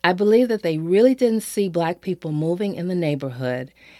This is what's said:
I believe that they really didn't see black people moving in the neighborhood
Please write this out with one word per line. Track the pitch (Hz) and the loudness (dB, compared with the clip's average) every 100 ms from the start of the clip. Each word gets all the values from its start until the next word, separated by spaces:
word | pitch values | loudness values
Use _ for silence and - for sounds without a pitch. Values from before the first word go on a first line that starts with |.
I | 175 | 0
believe | 180 208 226 247 | 2 4 4 4
that | 220 | 0
they | 170 156 | -2 -2
really | 165 190 247 | 2 4 4
didn't | 254 240 226 | 4 0 0
see | - - 196 | -4 -4 -2
black | 170 165 175 | 0 -2 -4
people | 190 175 160 | -6 -6 -4
moving | 151 160 180 208 | -4 -2 -2 -4
in | - 175 | -4 -4
the | 180 | -2
neighborhood | 160 147 135 123 127 127 127 _ - | -2 -2 -6 -6 -4 -4 -8 _ -20